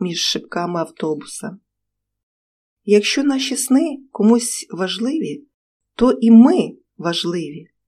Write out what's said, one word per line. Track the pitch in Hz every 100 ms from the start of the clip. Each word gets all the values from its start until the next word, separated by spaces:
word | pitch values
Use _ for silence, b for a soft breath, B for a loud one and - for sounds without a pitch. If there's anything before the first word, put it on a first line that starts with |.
між | 180 165
шибками | - - - - 175 175
автобуса. | 160 - 160 151 - - 156 190 _ _ _ _ _ _ _ _ _ _ _ _
Якщо | - 208 208 -
наші | 285 269 - 254
сни | - 269 330 269 _
комусь | - 208 233 240 - -
важливі, | 170 185 185 226 320 151 147 - _ _ _ _ -
то | 247
і | 262 226
ми | 226 254 349 175 - _ -
важливі, | 160 165 170 175 151 151 165 _